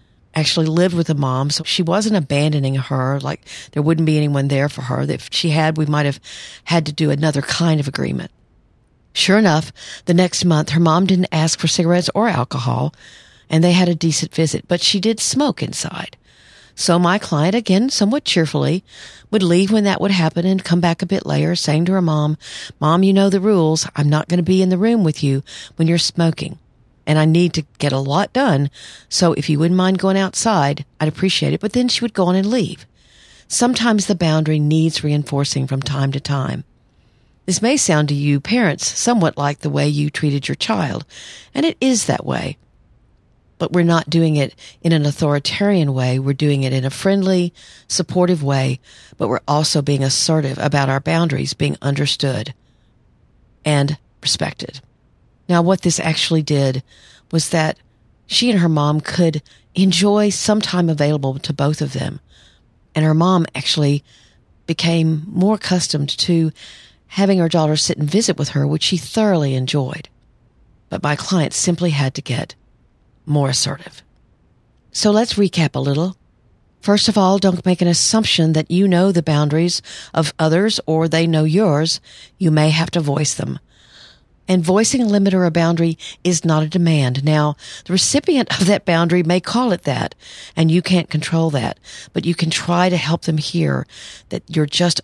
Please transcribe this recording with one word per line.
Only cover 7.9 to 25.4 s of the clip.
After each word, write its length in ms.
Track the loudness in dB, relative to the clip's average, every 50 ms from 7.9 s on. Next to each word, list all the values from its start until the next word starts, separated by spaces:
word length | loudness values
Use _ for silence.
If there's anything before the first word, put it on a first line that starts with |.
| -4 -4 -4 -4 -4 -6 -8 -12 -16 _ _ _ _ _ _ _ _ _ _ _ _ _ _ _ -6
Sure 260 | -2 0 2 4 4
enough, 320 | 4 4 4 2 0 -4 -10 -18 -20 -18 -18 -8 -2
the 80 | 0 2
next 300 | 2 2 2 0 0 0
month, 260 | 2 2 2 0 0
her 100 | 0 2
mom 260 | 4 4 4 2 2
didn't 220 | 2 2 0 0 0
ask 300 | 0 0 0 0 0 -2
for 80 | -2 -2
cigarettes 420 | 0 0 2 2 2 0 0 -2 -2
or 120 | -2 0 0
alcohol, 640 | 0 0 -2 -4 -4 -4 -4 -2 -2 -2 -2 -4 -6 _ -18 -20 -20 -20 -20 -20 _ _ _ -2
and 140 | 2 2 4
they 80 | 4
had 180 | 4 4 4 2
a 60 | 0
decent 400 | 0 0 -2 -2 -2 -4 -4 -2
visit, 320 | -2 -2 -2 -2 -6 -4
but 160 | -4 -4 -2 0
she 160 | -2 -2 0
did 220 | 0 0 -2 -2
smoke 420 | -4 -4 -2 0 0 -2 -2 -4 -8
inside. 540 | -8 -8 -8 -10 -8 -10 -10 -12 -14 -16 _ _ _ _ _ _ -20 -20 -20 -20 _ _
So 240 | -4 0 2 2 4
my 200 | 4 2 2 0
client, 360 | -2 -2 0 0 2 2 0
again, 340 | 0 0 2 2 2 2 0
somewhat 360 | 0 0 0 0 0 0 -2
cheerfully, 580 | 0 0 0 0 0 0 -2 0 0 -2 -2 -4 _ -18 -20 -20 -20 -20 -20 -8 _
would 140 | 0 0 2
leave 260 | 4 4 4 4 4
when 140 | 2 2 2
that 160 | 2 0 0
would 100 | 0 0
happen 340 | 2 2 2 0 0 0 0
and 200 | 0 0 0 0
come 160 | 0 0 2
back 220 | 2 2 0 -2 -2
a 40 |
bit 180 | -4 -2 0 2
later, 300 | 2 2 2 2 0 0
saying 300 | 0 0 0 2 2 2
to 80 | 2 2
her 100 | 2 2
mom, 340 | 2 2 2 2 0 -2 -4 -8 -14 -16 -16 -16 -18 -6 _
"Mom, 240 | 2 2 4 4 4
you 80 | 4 4
know 180 | 4 4 4
the 80 | 2 2
rules. 480 | 2 2 4 4 4 2 2 0 -2 -4 -2
I'm 140 | 0 0 2
not 200 | 2 0 0 0
gonna 140 | 0 0 2
be 200 | 2 2 2 2
in 80 | 2
the 80 | 2 2
room 260 | 2 2 2 2 2
with 180 | 0 0 0 0
you 220 | 0 0 -2